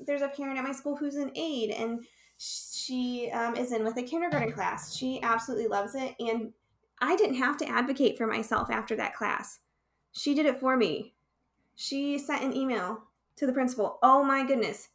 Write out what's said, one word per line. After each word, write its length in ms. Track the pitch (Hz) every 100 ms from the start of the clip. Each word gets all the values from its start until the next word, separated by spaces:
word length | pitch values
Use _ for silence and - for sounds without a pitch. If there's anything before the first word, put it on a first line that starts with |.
| -
there's 160 | 285
a 60 | 277
parent 300 | 277 277 262
at 60 | 269
my 80 |
school 220 | 262 294 285
who's 180 | 294 285
an 160 | 269 -
aide, 340 | 320 269 214
and 340 | - 226 233 - _ - -
she, 920 | - - - - - 254 247 247 240
um, 220 | 233 233 240
is 160 | 247
in 120 | 233 220
with 100 | 240
a 60 |
kindergarten 480 | 247 330 339 285 226
class. 440 | 226 180 202 - -
She 260 | 262 262
absolutely 460 | 233 226 - 220 226
loves 280 | 202 208 262
it, 200 | 262 -
and 320 | 233 233 214 - _ _ _ -
I 160 | 262 370
didn't 200 | 392 254
have 180 | 254 294
to 100 | 294
advocate 480 | 233 254 269 269 -
for 100 | 226
myself 420 | 220 220 214 214
after 260 | 220 214 220
that 180 | 214 -
class. 440 | 208 - - - _ _ _ _ _
She 220 | - 285
did 120 | 285 294
it 140 | 254
for 160 | 262 262
me. 380 | 196 151 - _ _ _ _ _ _ -
She 420 | - 277 285 285
sent 260 | - 285
an 100 | 269
email 500 | 254 262 226 180 226 - _ _ -
to 80 | 269
the 80 |
principal. 460 | 262 247 247 240 -
"Oh 200 | 262 269
my 200 | 277 269 262
goodness, 440 | 254 185 - -